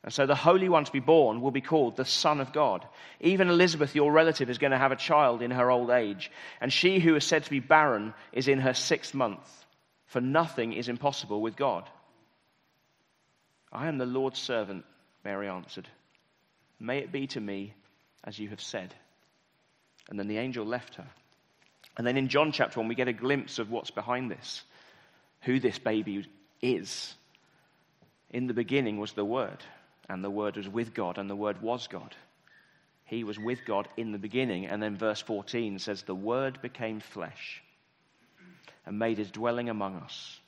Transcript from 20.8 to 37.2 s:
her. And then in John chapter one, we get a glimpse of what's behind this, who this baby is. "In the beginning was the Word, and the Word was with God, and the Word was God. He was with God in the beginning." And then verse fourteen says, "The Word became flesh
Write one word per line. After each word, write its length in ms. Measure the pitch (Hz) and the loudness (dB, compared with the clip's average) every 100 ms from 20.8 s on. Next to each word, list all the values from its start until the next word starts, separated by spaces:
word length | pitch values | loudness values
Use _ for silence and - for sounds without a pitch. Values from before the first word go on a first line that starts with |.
| - | -10
her. 120 | - - _ _ _ _ _ _ _ - - | -20 -20 _ _ _ _ _ _ _ -20 -4
And 100 | 120 | -2
then 100 | 131 | 0
in 120 | 131 | 2
John 240 | 139 151 | 2 2
chapter 260 | 139 131 - | 2 0 0
one, 100 | 113 | -4
we 60 | |
get 140 | 120 127 | -2 -2
a 40 | |
glimpse 460 | 113 123 139 - - | -2 0 -2 -2 -8
of 100 | 110 | -6
what's 220 | 117 - | -6 -6
behind 400 | - 107 123 127 | -10 -4 -4 -4
this, 320 | 80 - - - _ - _ _ _ _ _ | -10 -12 -14 -16 _ -20 _ _ _ _ _
who 180 | - 131 | -2 0
this 220 | 120 - | 0 -2
baby 440 | 113 110 107 98 95 _ _ _ | -2 -2 -2 -6 -8 _ _ _
is. 540 | - 95 98 - - - _ _ _ _ _ _ _ _ _ _ _ | -2 -2 -4 -10 -12 -16 _ _ _ _ _ _ _ _ _ _ _
"In 160 | 120 127 | -6 -4
the 80 | |
beginning 440 | 117 110 139 120 104 | -2 0 0 0 -4
was 140 | 104 | -6
the 120 | - | -4
Word, 400 | 101 127 104 98 - - _ _ - | -2 -2 -4 -8 -20 -20 _ _ -12
and 160 | 92 | -8
the 60 | 98 | -6
Word 260 | 101 104 98 | -4 -4 -6
was 120 | 98 | -8
with 260 | 110 113 | -6 -6
God, 240 | 113 92 90 | -4 -6 -6
and 100 | 98 | -8
the 80 | 101 | -4
Word 240 | 104 92 | -4 -4
was 260 | 110 120 - | -4 -6 -6
God. 280 | 95 92 - _ _ _ _ _ _ _ _ | -12 -14 -20 _ _ _ _ _ _ _ _
He 200 | _ 117 | _ -8
was 140 | 110 107 | -6 -6
with 260 | 107 123 - | -6 -6 -2
God 220 | 101 101 - | -2 -2 -8
in 160 | 113 | -6
the 60 | 104 | -6
beginning." 480 | 101 123 131 92 95 | -4 -2 0 -2 -4
And 160 | 104 | -4
then 140 | 107 101 | -4 -2
verse 240 | 110 107 | -2 -2
fourteen 580 | - 107 98 120 113 95 | -4 -6 -4 -4 -4 -6
says, 240 | 101 98 | -8 -8
"The 120 | - | -8
Word 480 | 95 101 123 135 135 | -6 -4 -2 -4 -6
became 380 | 123 - 113 107 | -14 -8 -8 -8
flesh 600 | - 104 | -12 -12